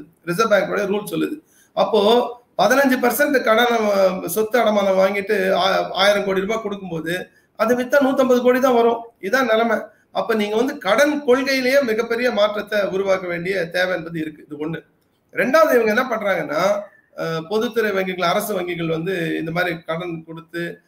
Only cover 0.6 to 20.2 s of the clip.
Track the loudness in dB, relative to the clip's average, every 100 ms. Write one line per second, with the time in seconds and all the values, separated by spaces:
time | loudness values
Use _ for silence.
0.6 | 2 -2 -2 -2 -4 -4 -4 -6 -14 _
1.6 | _ -2 0 2 4 2 0 -8 _ 0
2.6 | 2 4 4 2 0 0 2 2 2 2
3.6 | 2 2 0 2 2 0 -4 -4 0 2
4.6 | 2 2 2 2 2 0 -2 0 0 2
5.6 | 2 0 -2 0 2 2 0 -2 -2 -4
6.6 | -6 -10 -8 -8 -6 -6 -8 _ _ -4
7.6 | 0 0 2 2 2 2 2 4 4 4
8.6 | 4 4 4 0 -6 _ -2 0 2 2
9.6 | 2 -2 -6 _ _ -6 -2 0 0 0
10.6 | -2 -2 0 2 2 2 2 2 2 0
11.6 | 2 2 2 -2 -2 0 0 2 0 0
12.6 | -4 -2 0 -2 0 0 -2 -6 -4 -4
13.6 | -2 -2 -2 -2 -6 -8 -8 -10 -16 -8
14.6 | -8 -8 -12 _ _ _ _ -2 2 4
15.6 | 4 4 4 2 0 -2 -2 -2 -2 0
16.6 | 0 0 -4 _ _ -8 -6 -6 -4 -2
17.6 | -2 -2 0 -2 -2 -2 0 0 -2 -4
18.6 | -4 -4 -4 -4 -4 -4 -4 -4 -4 -4
19.6 | -4 -6 -8 -8 -6 -10